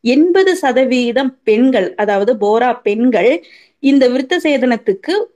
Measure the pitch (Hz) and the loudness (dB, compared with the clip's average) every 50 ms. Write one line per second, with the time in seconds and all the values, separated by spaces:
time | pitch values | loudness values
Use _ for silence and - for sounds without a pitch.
0 | - 226 254 294 320 359 349 381 381 381 359 370 - 269 247 254 262 240 254 247 | 0 0 2 2 2 2 2 2 2 0 0 0 -2 -2 0 0 0 0 0 -2
1 | 247 240 226 254 277 262 - _ _ - 214 214 247 262 254 220 185 - - - | -2 -2 -2 -2 -2 -4 -6 _ _ -2 0 2 2 2 2 0 -2 -4 -4 -4
2 | 208 202 202 196 208 208 262 214 202 202 214 226 240 254 233 247 _ 214 208 220 | -2 -2 0 0 0 -2 -2 -2 0 0 0 0 0 0 -2 -2 _ -4 -2 0
3 | 240 254 233 190 180 233 294 339 - - - - _ _ _ _ - 269 277 277 | 0 0 0 2 2 2 0 0 -6 -14 -20 -20 _ _ _ _ -2 2 2 4
4 | 254 247 247 254 254 - 359 349 - 311 285 254 233 254 240 220 - - 190 196 | 2 2 0 -2 -4 -2 -4 -2 0 -2 0 0 0 0 -2 -2 -2 -4 -4 -4
5 | - - 359 415 466 - _ | -4 -4 -4 -4 -4 -6 _